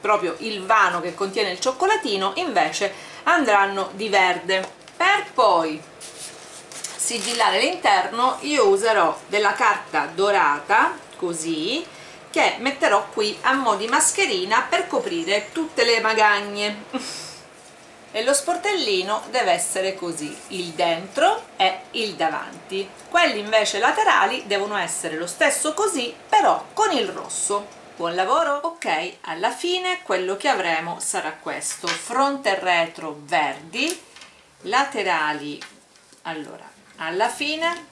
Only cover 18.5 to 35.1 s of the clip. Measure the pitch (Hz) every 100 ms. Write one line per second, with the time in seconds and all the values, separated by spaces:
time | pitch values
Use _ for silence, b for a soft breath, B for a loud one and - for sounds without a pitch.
18.5 | 359 392 392 247 190 185 214 - 247 208
19.5 | 170 - 196 190 190 170 160 147 - -
20.5 | 190 175 156 170 165 190 - 330 440 -
21.5 | - 190 - - 226 220 156 165 147 -
22.5 | - - 190 196 - - 349 330 214 208
23.5 | 220 311 - 240 294 427 226 190 254 208
24.5 | 196 202 208 185 - 165 156 170 - 294
25.5 | 285 311 311 415 339 240 - - 427 294
26.5 | 165 - - 427 302 202 - - - -
27.5 | 202 202 - - - 170 175 190 302 311
28.5 | 285 302 339 - 156 175 - - 165 214
29.5 | - 349 359 370 359 - 185 185 202 294
30.5 | 226 180 160 165 175 - 190 156 151 -
31.5 | 143 - - 170 - - 247 277 277 247
32.5 | 190 185 175 165 165 160 147 147 170 147
33.5 | 139 160 208 294 370 - B B B B
34.5 | _ 175 240 277 254 190